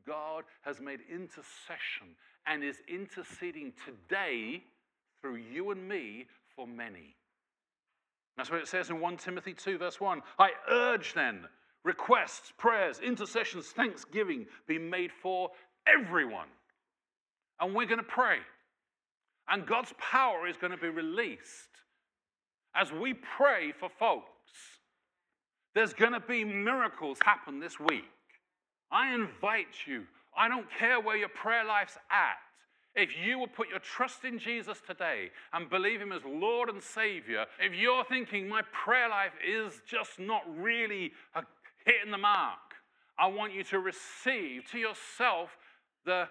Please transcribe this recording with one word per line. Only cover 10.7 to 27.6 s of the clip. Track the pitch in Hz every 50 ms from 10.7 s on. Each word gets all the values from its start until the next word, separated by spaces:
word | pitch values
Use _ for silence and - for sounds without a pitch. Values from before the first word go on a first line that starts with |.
| 247 240 240 254 233 202 156 - -
then, | 165 139 120 104 92 85 - _ _ _ _ _ _ -
requests, | 175 175 - - - 247 226 180 - - - - - - -
prayers, | - 233 226 214 190 156 123 -
intercessions, | - 247 247 - 208 - - 233 214 - - 175 143 -
thanksgiving | - - - 226 175 - - - - 214 208 185 151 123 104 - - - _ -
be | 160 160
made | 165 165 185 185 180 175
for | - - - 185 185 185 185 175 - - - _ _ _ - -
everyone." | 311 302 233 170 175 165 139 117 107 90 78 - - _ _ _ _ _ _ _ _ _ _ _ _ _ _ _ _ _ _ _ _ -
And | 170 185 196
we're | 226 240 214
gonna | 226 226 226
pray. | - - 247 254 220 170 117 85 - - _ _ _ _ _ _ _ _ _ _ _ _ _ _ _ _ _ - -
And | 185 202 165
God's | 156 220 240 247 - -
power | - - - - 262 269 240 196 165 175
is | 175 170 -
gonna | 180 180 180 -
be | 170 165
released | 160 165 160 160 175 220 233 170 110 - - - - - - - _ - _ _ _ _ _ _ _ _ _ _ _ _ _ _ _ _ _ _ -
as | - 202 -
we | 156 160 220 262 247
pray | - - - - - 277 285 247 185 160 147
for | 147 - 185 180
folks. | - - 220 220 165 117 - - - _ _ _ - - - - - - _ _ _ _ _ _ _ _ _ _ _ _ _ _ _ _ _ _ -
There's | 208 226 185 -
gonna | - - 233 240 226
be | - - 247 233 214
miracles | 214 202 202 202 233 262 262 233 214 - - 156 143 135 - -
happen | 208 175 - - 147 139
this | 139